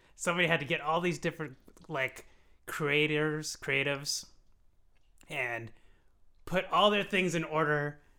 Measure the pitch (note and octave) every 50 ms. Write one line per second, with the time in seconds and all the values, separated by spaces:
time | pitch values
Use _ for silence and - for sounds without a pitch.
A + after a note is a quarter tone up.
0 | - _ - - - F3+ E3+ F3+ F3 D#3 E3 C#3+ C#3+ C3 E3 D3+ C#3+ D3+ D#3+ F3
1 | F3 F3+ D#3+ - - E3+ - - D#3 D3 C3+ - _ - - - - - D#3 C#3
2 | C3 B2+ - - - - - - _ _ - _ _ - - - D#3+ C#3+ C#3+ D3+
3 | D3+ D3+ D3+ D3 D3+ D#3 D3+ D#3 D#3 - - - - C#3+ C3+ C3+ C#3 C#3+ C#3+ C#3
4 | C#3+ C#3+ - - - - - - - - - _ _ - _ _ _ _ _ _
5 | _ _ _ - - - D#3 C#3+ B2+ A#2+ A#2+ A2+ A2+ A2+ - - - - - -
6 | _ - _ _ - - - - - - E3 F#3 - - - F3 G3 G#3 G#3 G3+
7 | G3 - G#3 F#3+ F#3 F3 D#3+ E3+ D#3+ D#3 D#3 D#3 D#3+ D3 D3+ D3 D3 D3 D3 -
8 | - - _